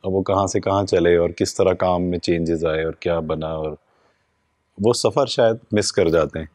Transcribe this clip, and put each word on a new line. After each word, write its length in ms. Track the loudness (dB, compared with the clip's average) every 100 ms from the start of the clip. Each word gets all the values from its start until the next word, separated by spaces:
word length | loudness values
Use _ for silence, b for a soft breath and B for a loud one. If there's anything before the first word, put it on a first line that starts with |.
अब 80 | -2
वो 100 | -2
कहाँ 240 | 0 0 0
से 140 | -2
कहाँ 240 | 0 0
चले 320 | 2 2 4 4
और 160 | 2
किस 240 | -2 -4 0
तरह 160 | 0
काम 300 | 2 0 0
में 160 | -2 -4
चेंजेस 460 | -2 -2 0 -2
आए 200 | -2 -2
और 120 | -4 -6
क्या 180 | -4 -4
बना, 280 | -4 -6 -6
और 280 | -6 -8 -10 _ _ _ _ _ _ _ _ _ -2
वो 120 | 0
सफ़र 340 | 2 0 0 0
शायद 320 | 2 2 2 _
मिस 160 | -2 0
कर 200 | 0 2
जाते 280 | 2 0 -4
हैं। 100 | -12